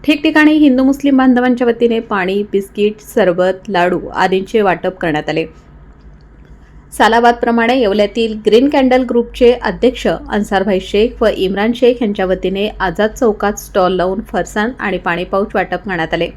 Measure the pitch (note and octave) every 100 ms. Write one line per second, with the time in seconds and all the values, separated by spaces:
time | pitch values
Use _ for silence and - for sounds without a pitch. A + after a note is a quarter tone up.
0 | - D4+ D#4+ D#4 D4+ D#4 D4 B3+ C4 C#4
1 | C#4+ C4+ C4 B3 B3 A#3+ A#3+ A3+ A#3 A3+
2 | A3+ G3+ F#3 G3+ G#3 G3 G3 - G#3 G#3+
3 | - A#3+ F#3 F3 F#3 F#3 A3 F3+ F3+ F3
4 | - - F#3 F#3+ F#3+ A3+ G3+ E3 F#3 F#3
5 | E3+ D3+ D3+ D#3 D#3+ - - - - -
6 | - - - - - - - - - -
7 | A3 A#3 A#3+ A#3+ A#3+ A#3 A3+ C4 G#3+ G#3+
8 | G#3 A#3 A3+ A3 G#3+ G#3+ C#4 D4 C4 B3+
9 | A#3+ A#3+ A#3 - A#3+ B3 - F3 B3+ B3
10 | G#3+ E3 - G#3+ G#3 G3 G3 F#3 - G3+
11 | A#3 - A3 - F#3 G3 A3 A#3+ A#3+ B3
12 | A3 G3+ F#3 F#3 F#3 F#3+ G#3 - F#3+ E3+
13 | G#3+ - A#3+ G#3 G3+ G#3 - G#3 F3+ F#3
14 | F3 F#3+ - G3 F3 G#3+ A3 C4 G#3 F3+
15 | F3+ E3+ F3+ G3 G#3 G#3 F3+ F3+ G3+ F3
16 | D#3+ E3+ -